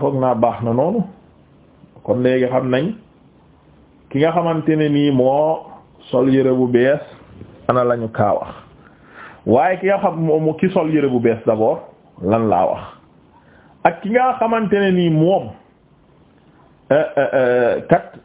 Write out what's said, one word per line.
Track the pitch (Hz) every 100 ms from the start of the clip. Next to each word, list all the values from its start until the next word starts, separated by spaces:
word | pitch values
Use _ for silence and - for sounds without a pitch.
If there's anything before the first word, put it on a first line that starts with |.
foog | 139 135
naa | 127
baax | 117 117 110
na | 117
noonu. | 120 151 226 - - _ _ _ _ _ _ - -
Kon | - 123
léegi | 127 127 127
xam | 127 131
nañ | 127 160 226 - _ _ _ _ _ _ _ _ _ -
ki | 135
nga | 160
xamante | 170 170 160 151 156
ne | 151
nii | 143 143
moo | 135 127 139 156 160 - - - - -
sol | 131 135
yére | 135 131
bu | 127 127
bees, | 120 127 147 - - - - - - -
ana | 123
lañu | 120 120 113
kaa | - 104
wax. | 87 - - - - - - - - - - -
Waaye | 113 165 185
ki | 190
nga | 196
xam, | 196 165
mo-, | 160 156
mo-, | 160
ki | 156 185
sol | 190 156
yére | 156 143
bu | 127
bees | 117 107 120
d'abord, | 110 110 170 - - _ -
lan | 90 110 113
laa | 90 92
wax. | - - - _ _ _ _ _ - - _
Ak | 165 170
ki | 196
nga | 233 254 247
xamante | 226 226 208 202
ne | 196
nii | 185 170
moom, | 156 160 190 117 - _ _ _ _ _ _ _ _ _ _ _ _ -
euh, | 139 156 -
euh, | 131
euh, | 135 127 123 120 95 -
kat | 170 - -